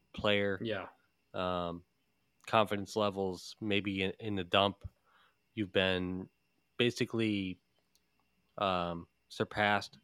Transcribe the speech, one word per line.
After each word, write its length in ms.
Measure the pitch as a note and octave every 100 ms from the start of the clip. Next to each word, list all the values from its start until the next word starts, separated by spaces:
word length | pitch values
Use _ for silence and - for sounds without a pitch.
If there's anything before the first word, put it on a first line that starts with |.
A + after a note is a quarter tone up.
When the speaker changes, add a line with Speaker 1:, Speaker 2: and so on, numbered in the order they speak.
| _
Speaker 1:
player. 460 | - G#2+ G2+ G2+ F#2+
Speaker 2:
Yeah. 260 | A#2 G2+ F2 - _ _ _
Speaker 1:
Um, 500 | G2 F2+ F2+ F2 F2 - _ _ _ _ _ -
confidence 480 | A2+ G2+ G2+ F#2+ A2
levels 600 | G#2 F#2+ F#2+ F2 - -
maybe 420 | G#2+ G2+ G2+ F#2+
in, 100 | F#2+ -
in 160 | A2 G2+
the 80 |
dump. 340 | F2 G2+ G2 - - _ _ _ _ _ _
You've 180 | A2 F#2
been 560 | G2+ F#2+ F#2 F#2 F#2 F#2 _ _ _ _ -
basically, 840 | B2 - A#2 A2+ A2 G2+ F#2 F2+ _ _ _ _ _ _ _ _ _ -
um, 500 | G2 F2+ F2 E2+ E2 _ -
surpassed 720 | - G#2+ - G#2 G2+ - -